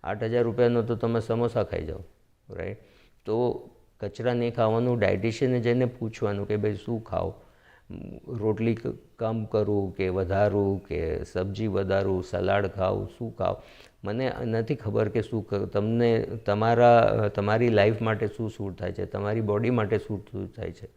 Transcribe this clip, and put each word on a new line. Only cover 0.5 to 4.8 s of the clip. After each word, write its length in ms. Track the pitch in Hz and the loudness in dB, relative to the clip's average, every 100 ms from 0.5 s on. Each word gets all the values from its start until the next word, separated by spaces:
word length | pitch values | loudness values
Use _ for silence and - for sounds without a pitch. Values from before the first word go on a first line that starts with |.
| 113 120 120 | 4 4 4
તો 140 | 113 113 | 0 -2
તમે 240 | 117 117 | 0 -2
સમોસા 440 | 110 113 120 117 | 0 -2 0 0
ખાઈ 220 | 101 85 80 | -2 -4 -6
જાઓ, 180 | 78 85 _ _ _ - | -10 -14 _ _ _ -18
રાઈટ? 280 | - 92 101 - - - _ - | -10 -10 -10 -16 -20 -20 _ -4
તો 440 | 110 123 - - - _ _ | 0 0 -2 -10 -20 _ _
કચરા 340 | 104 - 117 | -12 -4 -2
નહીં 200 | 120 120 | 0 -2
ખાવાનું, 460 | 117 110 113 | 0 2 2